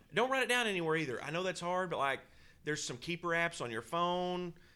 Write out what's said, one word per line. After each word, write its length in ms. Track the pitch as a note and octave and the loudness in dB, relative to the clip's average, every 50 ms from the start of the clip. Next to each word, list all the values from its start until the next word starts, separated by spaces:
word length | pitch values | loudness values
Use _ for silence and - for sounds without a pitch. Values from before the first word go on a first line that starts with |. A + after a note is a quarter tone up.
| - - D3+ | -16 -2 0
Don't 180 | F3+ A#3 C4 | 2 2 4
write 120 | C4 C4 B3 | 2 2 2
it 60 | G#3+ | 4
down 160 | B3 B3 A#3+ | 4 4 4
anywhere 300 | A3 G3 F3+ E3 D#3+ D#3 | 2 2 2 2 2 2
either. 280 | E3 D#3 C3+ A#2 - - | 2 2 0 -2 -4 -4
I 60 | C#3 | -4
know 140 | D3+ E3+ F#3 | -4 -2 -2
that's 160 | F#3 F3 F3+ | -2 -2 -2
hard, 300 | F3 F3 F3+ F#3 F#3 F3+ | -2 0 0 0 0 0
but, 100 | D#3+ G#2 | 0 0
like, 200 | C3+ C#3 C3+ B2+ - - - - - - - - - | 2 2 0 -2 -6 -12 -20 -20 -20 -20 -20 -8 -4
there's 200 | D3+ D3+ D3 - | -4 -4 -2 -4
some 140 | - C3+ B2 | -6 -6 -6
keeper 320 | - D#3+ F3 E3 E3+ E3+ | -6 -6 -6 -4 -2 0
apps 320 | E3 E3+ E3+ E3+ E3+ - | 2 2 2 0 0 -4
on 80 | C#3 A#2+ | -4 -4
your 140 | A2+ A2 A#2 | -4 -4 -4
phone. 720 | - - E3+ F3 F3 F3 F3+ F3+ F3+ F3+ F3+ F3+ F3 E3 - - - - | -2 0 2 2 2 2 0 0 0 -2 -2 -4 -6 -8 -12 -18 -20 -20